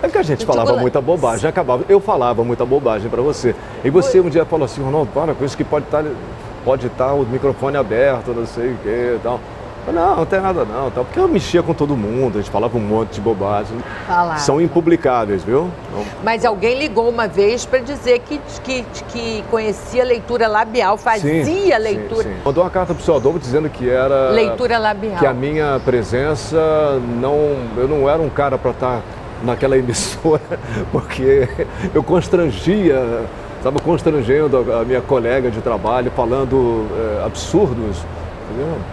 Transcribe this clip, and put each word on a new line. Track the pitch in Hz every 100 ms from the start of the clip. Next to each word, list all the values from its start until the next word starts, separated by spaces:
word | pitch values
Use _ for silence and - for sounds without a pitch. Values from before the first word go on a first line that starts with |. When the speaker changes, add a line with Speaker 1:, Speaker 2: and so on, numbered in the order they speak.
| -
Speaker 1:
Porque | 403
a |
gente | 311 135
Speaker 2:
Vestibular. | 220 120
Speaker 1:
falava | 117 120
muita | 123 147
bobagem, | 131 175 131 113 180
acabava. | 170 143 123 -
Eu | 196
falava | 196 180 120 117
muita | 120 120
bobagem | 123 143 131 107 110
pra | 113
você. | 139 139 123 - - -
E | 131
você | 151 -
Speaker 2:
Foi. | 185
Speaker 1:
um | 175
dia | 156
falou | 156 160
assim, | - -
"Ronaldo, | 135 147 131
para | 107 160
com | 143
isso | 143 -
que |
pode | - 151 -
tá, | 151 156 123 - - - -
pode | 113 131 120
tá | - 127
o | 143
microfone | 127 127 135 127 139 143
aberto, | 110 110 139 127 113
não | 117 113
sei | - 123
o | 117
quê | 104 117 123 117
e |
tal." | 113 120 - - - - -
Eu, |
"Não, | 330 349 359
não | 160
tem | 190
nada | 190 175
não", | 113 113 135
tal, | 120
porque | 123 -
eu | 370
mexia | 233 - 175
com | 156
todo | 156 143 139
mundo, | 104 120 131 104
a |
gente | 95
falava | 101 113 117
um |
monte | 104 110 110 -
de |
bobagem. | 107 104 98 104 107 113 120 - -
Speaker 2:
Falava. | 175 175 156
Speaker 1:
São | 143 143
impublicáveis, | 170 175 165 165 143 123 107 98
viu? | 85 131 180 165 -
Então | 107 104 -
Speaker 2:
Mas | 208 226
alguém | 233 202 220 254
ligou | 302 214 233
uma | 233 220
vez | 160 202 233 -
pra | 254
dizer | 240 285 240 240
que, | - 294 - -
que, | - 254 233 - -
que | 240 233 214 -
conhecia | 226 220 202 - 247
leitura | 247 240 185 240 226
labial, | 208 220 240 190 208
fazia | 233 220 160 -
Speaker 1:
Sim, | 269 359 392
sim, | 240
Speaker 2:
leitura. | 220 - 107 226
Speaker 1:
sim. | 220 90
Mandou | 139 139
uma | 180
carta | 185 180
pro | 151
seu | - 151
Adolfo | 127 170
dizendo | 123 139 151
que | - 123
era | 127 135 139 135
Speaker 2:
Leitura | 220 220 - 247 233
labial. | 214 202 214 196
Speaker 1:
que | 139
a |
minha | 123 139 156 151 135
presença | 127 123 104 120 143 156 - 160 160 156 151 135 120 120
não, | 131 147 147 139 120 110
eu | 131
não | 151 135
era | 156
um | 151
cara | - 143 131
pra | 127
tá | 117 127 120 - - - -
naquela | 117 120 135 131
<laughs> |
emissora, | 123 110 - - 165 151 - 175 - 113 -
porque | 143 - - 131 139 123 - - - 190
eu | 156
constrangia, | - 175 - 185 165 101 - 208 180 131 120 117 110 - - -
estava | 127 139
constrangendo | 147 170 170 151 113 139 151 131 117
a, | 123
a |
minha | 113 127
colega | - 135 117 131 123
de | 110
trabalho, | 120 107 98 123 123
falando, | - 113 131 131 135 123 113 107
eh, | 92 110 104
absurdos, | 101 - - - 208 120 110 90 - - - - -
entendeu? | 110 151 165 -